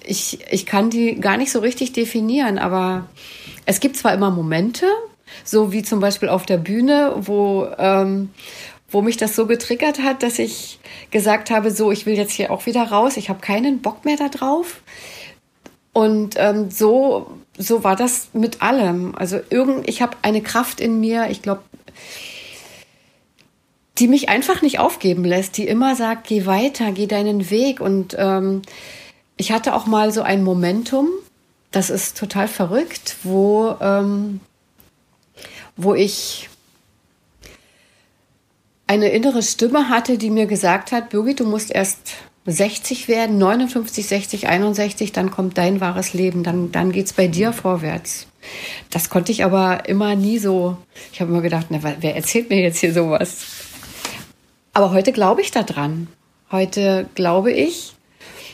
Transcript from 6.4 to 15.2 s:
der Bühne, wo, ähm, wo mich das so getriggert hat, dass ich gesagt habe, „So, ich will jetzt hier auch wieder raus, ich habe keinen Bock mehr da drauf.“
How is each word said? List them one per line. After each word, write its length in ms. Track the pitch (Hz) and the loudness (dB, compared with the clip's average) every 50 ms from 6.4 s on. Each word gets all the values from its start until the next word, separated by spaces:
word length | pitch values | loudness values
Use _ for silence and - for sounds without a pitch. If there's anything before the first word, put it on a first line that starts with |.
| 185 | 0
der 120 | - 190 170 | 0 0 0
Bühne, 560 | 160 190 208 233 247 277 294 294 285 277 - | 0 0 0 2 4 4 4 4 4 2 0
wo, 500 | 208 190 196 208 202 202 196 196 190 - - - - | -2 -4 -2 0 2 2 2 2 0 -2 -4 -2 0
ähm, 520 | 190 190 196 190 196 196 196 196 196 196 - - - - - - - - - - _ - | 2 4 4 4 2 2 0 -2 -4 -6 -10 -16 -20 -18 -18 -18 -18 -18 -20 -20 _ -2
wo 100 | - 202 | 0 0
mich 160 | 202 233 226 | 2 2 0
das 180 | - 220 208 - | 0 -2 0 0
so 120 | 226 226 | 0 2
getriggert 540 | 214 233 233 - - 240 - 302 302 294 269 | 2 0 0 0 -2 -2 0 0 0 0 0
hat, 200 | 262 269 262 262 | 0 -2 0 0
dass 160 | 247 240 233 233 | -2 -2 0 -2
ich 400 | 226 220 - - - - - - - - - - - - | -4 -4 -6 -10 -12 -14 -16 -18 -20 -20 -20 -20 -8 -4
gesagt 400 | - 214 196 214 208 214 214 - | -2 2 2 2 2 2 0 0
habe, 200 | 226 214 208 220 | 0 0 2 0
„So, 200 | 196 208 220 202 | 0 2 2 2
ich 140 | 208 208 - | 0 0 0
will 120 | 208 214 202 | 0 0 0
jetzt 140 | 202 202 | 0 -2
hier 180 | - - 196 - | -2 -4 -2 -2
auch 160 | 190 180 - | -4 -4 -2
wieder 160 | 240 233 247 233 | 0 0 0 2
raus, 320 | 226 208 208 233 277 269 | 2 4 4 4 2 0
ich 140 | 214 196 - | -2 -6 -6
habe 100 | 190 190 | -6 -6
keinen 400 | - - 202 220 254 285 269 240 | -4 -2 -2 0 2 0 0 0
Bock 240 | - 202 220 - - | -2 -4 -4 -2 -2
mehr 120 | 302 294 294 | -2 0 0
da 100 | 285 277 | -2 -4
drauf.“ 540 | 277 262 262 269 294 339 339 - - - _ - - - - - - - | -4 -4 -2 0 0 0 -2 -4 -10 -16 _ -20 -20 -20 -18 -18 -18 -18